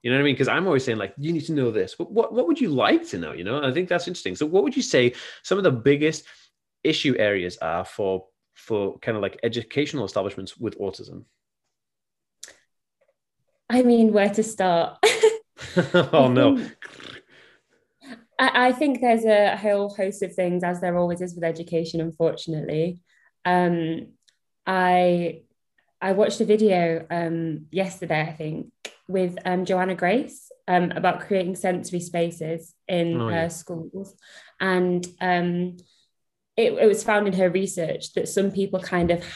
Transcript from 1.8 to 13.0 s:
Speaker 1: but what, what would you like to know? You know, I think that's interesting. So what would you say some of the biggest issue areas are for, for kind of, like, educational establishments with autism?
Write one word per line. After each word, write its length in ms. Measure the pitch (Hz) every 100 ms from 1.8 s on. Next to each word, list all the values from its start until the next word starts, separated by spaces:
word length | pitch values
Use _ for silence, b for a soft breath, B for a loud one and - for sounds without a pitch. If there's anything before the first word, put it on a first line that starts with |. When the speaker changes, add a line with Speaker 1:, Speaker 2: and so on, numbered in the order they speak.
| 92
Speaker 1:
but 160 | - 170
what, 220 | 214 220
what 160 | 226 339
would 120 | 294
you 100 | 226
like 360 | 131 - 330 339
to 100 | 90
know? 140 | 78
You 120 | 65
know, 180 | 92 139
I 100 | 139
think 160 | 139 180
that's 200 | 175 175
interesting. 260 | 180 -
So 120 | - 151
what 180 | 185
would 100 | 285
you 80 | 254
say 300 | - 143 123 B B B
some 160 | - 190
of 40 |
the 80 | 185
biggest 540 | 123 135 147 151 156 - B B _ _ _
issue 320 | 151 151 135 120
areas 420 | 104 101 90 -
are 260 | 80 85
for, 420 | 92 - 98 95 - _ _
for 440 | _ - 107 98 -
kind 160 | - 110
of, 60 |
like, 160 | 98 -
educational 600 | 117 117 110 135 147 147
establishments 520 | 98 104 98 95 98 -
with 220 | 113 -
autism? 440 | 98 92 90 90 - _ _ _ _ _ _ _ _ _ _ _ - b b _ _ _